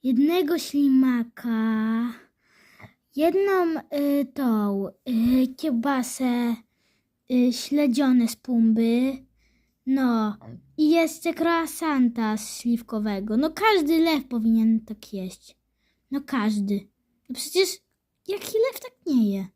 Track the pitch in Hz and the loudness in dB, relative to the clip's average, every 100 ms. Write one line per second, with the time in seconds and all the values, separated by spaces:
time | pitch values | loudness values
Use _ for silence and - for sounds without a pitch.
0 | 254 240 285 349 294 339 - 285 285 262 | 0 2 2 2 0 -2 -2 0 4 4
1 | 262 247 233 - 240 226 220 220 220 226 | 4 0 -4 -8 -4 -2 0 0 -2 -2
2 | 240 - _ _ _ _ _ _ - _ | -4 -8 _ _ _ _ _ _ -20 _
3 | _ 277 320 370 392 381 349 320 - 285 | _ 0 2 2 2 2 0 -2 -6 -2
4 | 285 285 277 - 254 220 208 196 196 - | 0 0 -2 -2 0 0 0 -2 -6 -10
5 | - 226 233 262 262 262 320 240 277 269 | -4 0 2 2 0 -2 -2 -2 0 -2
6 | 247 - 254 240 240 233 _ _ _ _ | -4 -4 -2 0 -2 -4 _ _ _ _
7 | _ _ _ 247 247 240 - 294 294 233 | _ _ _ 2 2 0 -2 0 2 2
8 | 269 254 233 - - 233 226 220 226 240 | 4 4 2 -4 -2 2 4 4 2 2
9 | 262 262 - _ _ _ _ _ - 269 | 0 -4 -14 _ _ _ _ _ -2 0
10 | 254 233 214 208 110 120 _ - 302 330 | 2 0 -2 -6 -14 -20 _ 0 2 4
11 | 320 320 339 320 339 339 330 - 320 277 | 2 -2 -6 -2 0 0 -2 -4 -2 2
12 | 247 233 220 214 214 - 240 233 - 226 | 2 2 -2 -2 -6 -8 -2 -2 -4 -6
13 | 214 196 208 220 311 320 427 403 294 330 | -4 -4 -2 0 -2 0 2 2 2 2
14 | 330 302 - 240 220 226 220 226 220 214 | 2 0 -4 -2 2 2 2 0 -2 -16
15 | - 196 185 - - _ _ _ _ _ | -12 -10 -10 -14 -20 _ _ _ _ _
16 | _ 277 285 269 214 208 196 202 - _ | _ -8 -4 -2 0 -2 -2 -4 -6 _
17 | _ _ _ 254 - 349 381 - _ _ | _ _ _ -12 -4 0 0 -2 _ _
18 | _ _ - 392 - 440 508 - 508 _ | _ _ -10 -8 -4 0 0 -2 -16 _
19 | 359 262 214 196 190 | -2 2 2 0 -8